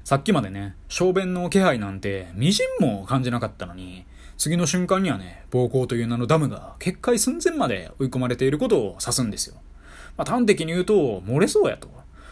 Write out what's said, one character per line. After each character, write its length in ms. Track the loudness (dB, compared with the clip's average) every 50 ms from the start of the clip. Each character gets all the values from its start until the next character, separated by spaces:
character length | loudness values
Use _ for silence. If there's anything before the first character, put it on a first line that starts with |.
| -4
さ 120 | 0 0
っ 60 | 0 2
き 100 | 2 2
ま 80 | 2
で 100 | 2 -2
ね、 240 | -6 -8 -8 -8 -10 -14 -14 -8
小 240 | -2 0 2 2 2
便 220 | 2 0 -2 -2
の 160 | -2 -2 2
気 80 | 2 4
配 200 | 4 4 4 2
な 120 | 0 -4
ん 100 | -6 -6
て 280 | -4 -4 -4 -4 -6 -8 -6
み 180 | 0 2 2 2
じ 100 | 2 0 0 0 2
ん 40 | 2
も 200 | 2 0 -2 -4
感 180 | -2 -2 0 0
じ 80 | 0
な 100 | -2 -4
か 80 | -4 -6
っ 40 | -8
た 100 | -8 -12
の 80 | -12 -12
に、 300 | -14 -14 -14 -16 -18 -20 -20 -20 -20 -20 -12 -6 -4
次 180 | -2 0 0
の 100 | 0 0
瞬 200 | 2 0 0 2
間 160 | 2 2 2 2
に 80 | 2
は 80 | 0 -2
ね、 260 | -6 -10 -16 -18 -10 -2
膀 180 | 0 0 0 2
胱 180 | 2 0 0
と 100 | 0 -2
い 60 | -2 -2
う 40 |
名 100 | -2 -2
の 100 | 0 2
ダ 120 | 2 4 4
ム 100 | 2 0
が 280 | -4 -6 -12 -14 -12 -6
決 200 | -4 -4 -4 -2
壊 180 | 0 2 2 4
寸 220 | 4 2 0 2 0
前 120 | 0 2
ま 120 | 2 0 0
で 220 | -2 -4 -6 -8 -6 -4
追 60 | -4
い 20 | -2
込 100 | 0 0
ま 100 | 0 0
れ 80 | 0
て 100 | 0 0
い 40 | 0
る 80 | 2 2
こ 100 | 2 2
と 100 | 2 2
を 200 | 2 0 -4 -6
指 120 | -4 -2 0
す 100 | 0 0
ん 80 | -2
で 60 | -2
す 120 | -4 -6 -8
よ。 80 | -8 -18 -20 -20 -20 -20 -20 -20 -20 -20 -20 -12 -6
ま 80 | -6 -4 0
あ、 20 |
端 140 | 0 2 4
的 160 | 4 4 4
に 60 | 2
言 160 | -2 -2 -2 2
う 20 |
と、 380 | 4 4 4 4 2 0 -4 -4
漏 160 | 0 2 2
れ 100 | 4 4
そ 180 | 4 4 2
う 40 | 2
や 60 | 0
と。 120 | -4 -10 -16 -20 -20 -20 -20 -20 -20 -20 -20